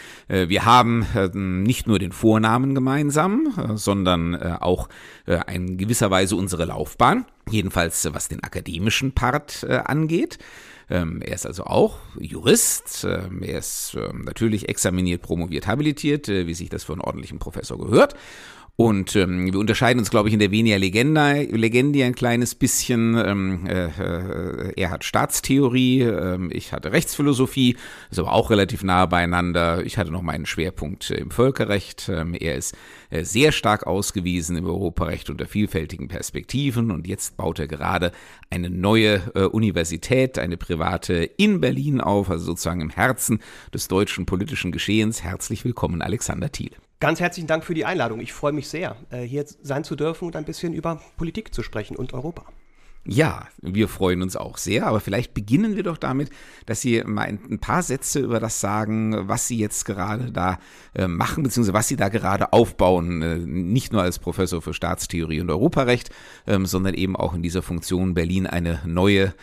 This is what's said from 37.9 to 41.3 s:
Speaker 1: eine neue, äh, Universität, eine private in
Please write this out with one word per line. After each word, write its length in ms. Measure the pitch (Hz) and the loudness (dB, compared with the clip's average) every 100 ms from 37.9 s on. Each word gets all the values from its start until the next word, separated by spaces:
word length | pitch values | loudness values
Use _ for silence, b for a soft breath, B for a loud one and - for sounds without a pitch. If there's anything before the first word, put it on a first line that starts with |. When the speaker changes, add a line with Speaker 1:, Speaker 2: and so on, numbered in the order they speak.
| 90 85 B B B B | 0 0 B B B B
Speaker 1:
eine 200 | 90 87 | -6 -4
neue, 520 | 90 95 110 107 101 80 - | 0 4 6 6 4 0 0
äh, 80 | |
Universität, 920 | 95 110 110 87 82 85 - 131 131 - | 2 4 2 2 -2 -4 0 2 2 0
eine 200 | 87 82 | -4 -4
private 640 | - 82 85 95 - 85 | -4 -2 0 -2 0 0
in 380 | 85 | 0